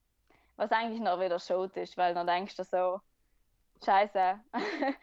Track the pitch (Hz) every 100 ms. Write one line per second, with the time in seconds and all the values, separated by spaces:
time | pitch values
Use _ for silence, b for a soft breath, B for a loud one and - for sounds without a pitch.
0 | _ _ _ b b b 214 220 233 226
1 | 214 180 185 175 - 180 190 180 175 -
2 | 180 175 175 175 196 - 185 185 180 190
3 | _ _ _ _ _ _ _ _ - 196
4 | 208 196 185 202 - 233 415 320 277 277